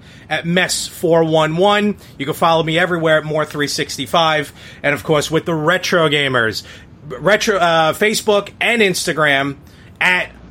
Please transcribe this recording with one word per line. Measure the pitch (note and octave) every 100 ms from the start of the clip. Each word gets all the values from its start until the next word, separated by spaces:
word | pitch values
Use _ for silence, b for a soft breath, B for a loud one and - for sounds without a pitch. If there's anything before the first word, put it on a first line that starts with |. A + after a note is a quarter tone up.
| B B B
at | D3+ E3
Mess | F3 F3+ - -
four | - F3 E3
one | E3 D#3+ D#3 D#3+
one. | G3 G#3 G#3 G3 B B
You | C#3
can |
follow | D3 F3 E3
me | D#3+ D#3+
everywhere | F3+ F3 D#3+ D#3
at |
More | D3+ D#3 D3+
three | D3+ C#3+
sixty-five. | - C#3+ - C3+ F3+ D#3+ D#3 C#3+ B B B
And | C#3+ C#3+
of |
course, | - D3+ C#3+
with | D#3+ D#3
the | E3
Retro | D3+ F3+ - F#3 D#3+
Gamers, | D3 C#3+ B2+ A2 G2 B B B - D3
Retro, | B2+ D3+ G#3+ G#3+ G3
uh, | E3+ E3 D#3+
Facebook | D3+ G#3 A3 - G3+ G3+ -
and | F#3+ A#3
Instagram | G3+ F3+ - D3+ D3+ C#3 C#3 C3+ - B B B
at | E3+ F3+ - - -